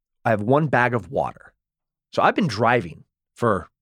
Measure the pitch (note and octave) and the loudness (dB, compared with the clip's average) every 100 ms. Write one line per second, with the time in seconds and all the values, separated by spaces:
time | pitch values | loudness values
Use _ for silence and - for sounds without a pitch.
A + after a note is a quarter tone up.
0 | _ _ A#2+ A2 G#2 C#3 D#3 B2 B2 A#2+ | _ _ -2 -2 0 0 2 0 0 -2
1 | F#2+ - C2+ - - _ _ _ _ _ | -4 -4 -6 -8 -20 _ _ _ _ _
2 | _ - F#2+ - F#3+ G#2 A2+ B2 F2 - | _ 0 0 2 -2 0 2 2 0 -10
3 | - _ _ - A#2 G2 E2 _ | -20 _ _ -4 0 0 -4 _